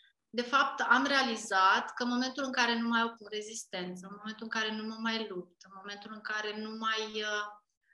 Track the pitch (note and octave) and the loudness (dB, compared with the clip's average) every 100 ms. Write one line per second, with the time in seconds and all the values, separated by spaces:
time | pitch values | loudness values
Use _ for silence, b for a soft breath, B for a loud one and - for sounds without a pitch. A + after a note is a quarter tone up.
0 | b _ _ A3+ A#3+ C4+ C#4 - A#3 B3 | b _ _ -6 2 4 4 2 4 6
1 | C#4 C#4 B3 A3 - F#3+ F#3+ A3+ A#3+ - | 6 4 2 -2 0 6 8 6 2 -2
2 | B3 B3 B3+ B3+ C4 B3+ A#3 A#3 A#3 A#3 | 0 0 0 -2 -2 2 2 2 2 2
3 | A#3 A#3 G3+ G#3+ G#3+ A3+ - F#3 F3+ F3+ | 2 -2 -8 -8 -8 -10 -8 -6 -6 -8
4 | F#3+ G3+ G#3+ G#3+ A3+ A3+ G#3+ G#3+ A3 A3 | -12 -12 -12 -10 -6 -2 -2 -2 -6 -4
5 | A3+ A3+ G#3 F3+ F3 _ F#3+ G3 G3+ G3+ | -2 -2 -4 -6 -10 _ -20 -14 -12 -12
6 | G#3+ G#3+ G#3+ G#3+ G#3+ G#3+ A3 A3 A3 A3 | -12 -12 -6 -4 -4 -4 -6 -4 -2 0
7 | G#3+ G#3+ G#3+ G#3 G#3 G#3 _ _ _ | -2 -2 -2 -2 -4 -10 _ _ _